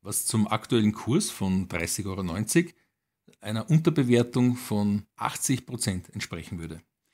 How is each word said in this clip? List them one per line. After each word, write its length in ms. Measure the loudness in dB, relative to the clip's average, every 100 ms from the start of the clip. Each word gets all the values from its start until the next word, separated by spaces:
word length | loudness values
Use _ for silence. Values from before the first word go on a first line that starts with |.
was 240 | -8 -6
zum 240 | 0 2 2
aktuellen 440 | 0 2 4 4
Kurs 380 | 2 0 0 0
von 380 | -4 0 0 -2
dreißig 380 | -4 -4 -4 -6
Euro 160 | -4
neunzig 520 | -4 -4 0 2 0 -8 _ _ _ _ _ _
einer 280 | -6 -6 2
Unterbewertung 880 | 4 4 2 4 4 4 2 2 2
von 480 | -2 0 2 0 -4 -8
achtzig 500 | -6 -4 -2 -2 -2
Prozent 420 | -4 -2 -4 -6
entsprechen 440 | -10 -10 -10 -10 -10
würde. 220 | -10 -12 _ _ _